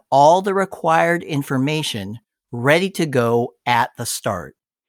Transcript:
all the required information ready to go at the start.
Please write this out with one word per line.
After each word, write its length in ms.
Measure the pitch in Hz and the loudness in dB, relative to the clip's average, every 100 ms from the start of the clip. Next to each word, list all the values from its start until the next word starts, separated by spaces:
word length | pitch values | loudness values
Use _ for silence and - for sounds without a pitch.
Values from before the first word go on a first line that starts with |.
| - | -2
all 320 | 135 147 180 | 4 6 4
the 100 | 196 | 2
required 720 | 190 190 - 165 165 170 170 | -2 -2 -4 0 2 2 0
information 960 | - 147 143 135 135 156 147 113 98 117 _ _ _ | -2 -6 -2 -2 -2 -2 -4 -6 -8 -12 _ _ _
ready 380 | 120 127 165 190 | -2 2 2 2
to 160 | 190 160 | -2 -2
go 480 | 127 117 120 120 _ | 0 2 0 -2 _
at 260 | - 120 127 - | -2 0 0 -4
the 80 | |
start. 520 | 120 - 127 95 67 - _ _ | -8 -6 -6 -6 -8 -18 _ _